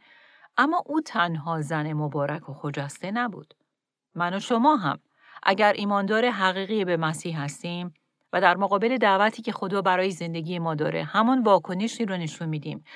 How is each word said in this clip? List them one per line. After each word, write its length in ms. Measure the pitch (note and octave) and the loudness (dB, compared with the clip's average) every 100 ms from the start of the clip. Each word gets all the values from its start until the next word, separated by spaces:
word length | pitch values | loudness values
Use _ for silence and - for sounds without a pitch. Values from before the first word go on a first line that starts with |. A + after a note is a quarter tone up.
| _ _ _ _ - - | _ _ _ _ -4 0
اما 260 | C#4 E4+ - | 2 0 -2
او 140 | D#4 | -4
تنها 600 | - - F3 D#3+ D#3+ D#3+ | -2 0 0 0 -2 -4
زن 320 | D3 D#3+ D3+ | -2 -2 -2
مبارک 560 | D3+ D3+ D3 C#3+ D#3 - | -2 -2 -2 -2 -4 -10
و 40 | |
خجسته 580 | C#3 D3 C#3+ C#3 - F3+ | -10 -6 -6 -8 -8 -6
نبود. 440 | A3+ A#3+ - - _ _ _ _ _ _ | -4 -4 -8 -18 _ _ _ _ _ _
من 200 | E3 F3 | -4 -4
و 60 | F#3+ | -2
شما 360 | - A3+ C#4+ C#4+ | 0 4 4 4
هم 220 | D#3 - _ _ _ - | 0 -4 _ _ _ -2
اگر 300 | - G3 G#3 | 0 4 4
ایماندار 580 | G3 G3+ G3+ G3 A3 B3 | 2 0 0 2 2 2
حقیقی 540 | G3+ F#3 F#3 F#3+ A3 | 2 0 0 -2 -2
به 120 | F3+ E3 | 0 0
مسیح 460 | D#3+ D#3 F3 D#3+ | 0 -4 -6 -6
هستیم 520 | C#3+ - F3 F3 F3 - _ _ _ | -6 -8 -8 -8 -8 -12 _ _ _
و 80 | F3+ | 2
در 160 | F#3 F3 | 4 4
مقابل 400 | G3 G3 A3+ B3+ | 2 2 2 2
دعوتی 460 | G#3+ F#3+ G#3+ A3 | 4 4 2 0
که 100 | A3 | -6
خدا 300 | - F#3+ G3+ | -6 -4 0
برای 280 | F#3 F#3 F#3+ | 2 2 0
زندگی 480 | E3+ E3+ E3 D#3+ F3+ | -4 -6 -6 -4 -4
ما 160 | E3 | -2
داره، 300 | D3+ D3+ E3 | -2 -2 -2
همان 380 | D#3+ G3+ A3+ C4 | 0 2 4 4
واکنشی 600 | A3 F#3+ - F#3 A3+ - | 6 4 4 -4 -4 -4
رو 120 | A3 F3+ | -4 -2
نشون 320 | D#3+ - E3 | -4 -6 -6
می‌دیم 360 | D#3 D3+ D3+ - | -4 -6 -10 -14